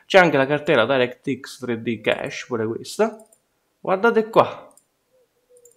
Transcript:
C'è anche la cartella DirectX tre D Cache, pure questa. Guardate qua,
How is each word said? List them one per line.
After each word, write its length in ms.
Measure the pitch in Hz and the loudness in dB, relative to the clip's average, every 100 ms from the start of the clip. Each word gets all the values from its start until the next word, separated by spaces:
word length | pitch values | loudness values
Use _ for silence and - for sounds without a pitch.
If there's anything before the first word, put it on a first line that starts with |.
C'è 120 | - 190 | 2 4
anche 200 | 170 139 | 6 4
la 100 | 135 | 0
cartella 380 | 147 170 131 | 0 2 2
DirectX 720 | 113 135 123 - 143 127 - - | 4 2 0 -4 -8 -8 -10 -10
tre 220 | 120 113 | -8 -6
D 180 | 120 110 | -6 -4
Cache, 460 | 117 - 143 - - | -2 -2 -6 -12 -8
pure 180 | 113 | -6
questa. 600 | 110 113 - - 220 220 - _ _ _ _ _ | -4 -6 -8 -2 -2 -4 -20 _ _ _ _ _
Guardate 500 | - 190 233 220 220 | -6 0 2 2 2
qua, 440 | 170 147 - - _ _ _ _ _ _ _ _ _ _ | 2 2 -2 -20 _ _ _ _ _ _ _ _ _ _